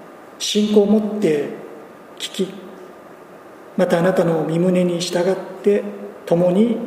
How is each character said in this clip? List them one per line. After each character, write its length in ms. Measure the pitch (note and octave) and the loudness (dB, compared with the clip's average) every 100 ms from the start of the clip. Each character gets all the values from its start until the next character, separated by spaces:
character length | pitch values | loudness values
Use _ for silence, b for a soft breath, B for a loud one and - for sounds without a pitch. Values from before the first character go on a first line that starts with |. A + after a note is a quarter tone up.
| - - - - | -20 -20 -20 -10
信 360 | - G#3 G#3 | -4 0 4
仰 100 | G#3 | 4
を 20 | G3+ | 4
持 320 | G#3+ G#3 - | 2 2 -2
っ 20 | |
て 260 | E3 D3 C#3 - - - - - - - | 0 0 -2 -8 -16 -18 -20 -20 -20 -14
聞 260 | - - F3+ | -14 -6 -8
き、 80 | - - - - - - - - - - - - - | -8 -18 -18 -20 -20 -20 -20 -20 -20 -20 -20 -12 -2
ま 120 | F3+ | 2
た 120 | E3+ | 2
あ 20 | |
な 120 | F3+ | 2
た 100 | F#3 | 2
の 200 | E3+ D#3+ | 2 0
御 140 | D3+ E3 | 0 0
胸 260 | F3+ F3+ | 2 2
に 160 | F3+ E3+ | 2 -2
従 200 | - F3 | -4 0
っ 160 | F3+ F#3 - - | 0 0 -6 -2
て 200 | G#3 G3+ G3+ - - - - | 0 0 -2 -10 -14 -14 0
共 260 | E3+ F3+ | 2 4
に 260 | F#3 A#3 - | 4 2 0